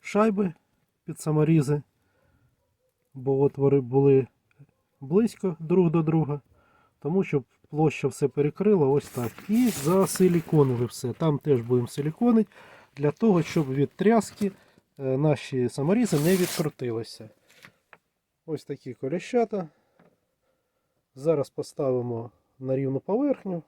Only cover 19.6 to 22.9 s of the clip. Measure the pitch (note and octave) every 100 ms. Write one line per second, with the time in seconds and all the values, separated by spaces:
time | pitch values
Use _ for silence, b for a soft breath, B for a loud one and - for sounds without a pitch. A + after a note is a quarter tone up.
19.6 | D#3+ _ _ _ _ _ _ _ _ _
20.6 | _ _ _ _ _ - C#3+ D#3+ C3+ -
21.6 | C#3+ - C#3+ B2+ A#2+ A#2 A#2 _ _ _
22.6 | C3 C3+ C3+